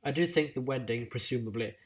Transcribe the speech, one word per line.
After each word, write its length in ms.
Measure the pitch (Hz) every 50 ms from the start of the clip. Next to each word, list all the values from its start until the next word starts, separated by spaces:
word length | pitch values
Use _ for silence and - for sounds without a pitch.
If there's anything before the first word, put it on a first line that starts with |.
I 100 | _ 143
do 140 | 135 151 175
think 280 | 170 170 160 151 147 -
the 80 | 135
wedding, 460 | 127 131 135 127 120 110 117 120 120 117
presumably, 680 | - 120 - - 131 123 113 110 101 113 113 - - - _